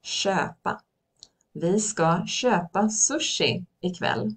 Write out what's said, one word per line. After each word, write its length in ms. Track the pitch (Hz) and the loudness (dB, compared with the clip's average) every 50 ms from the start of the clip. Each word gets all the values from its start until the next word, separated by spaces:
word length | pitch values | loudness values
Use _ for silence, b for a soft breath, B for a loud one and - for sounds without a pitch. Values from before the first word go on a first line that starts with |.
Köpa. 800 | _ - - - - 196 190 170 139 - - _ _ - - - _ _ _ _ _ _ _ _ - _ _ _ _ _ | _ -6 -6 -2 0 0 2 2 0 -2 -4 _ _ -6 -6 -6 _ _ _ _ _ _ _ _ -20 _ _ _ _ _
Vi 280 | _ 151 165 170 190 214 | _ -2 0 2 2 2
ska 460 | 208 - - - 170 165 170 165 - - | 2 -2 0 2 2 4 4 2 0 -4
köpa 640 | - - - 247 220 170 170 - _ 190 214 214 | -4 0 2 2 2 2 0 0 _ 0 0 2
sushi 760 | 214 - - - 277 320 311 - - - 170 131 113 180 180 _ _ _ | 2 2 0 0 0 0 -2 -2 -2 0 0 0 0 -2 -6 _ _ _
ikväll. 560 | - 185 180 - - - - - 202 214 214 | -6 -6 -4 -2 -2 -2 0 0 -2 -4 -4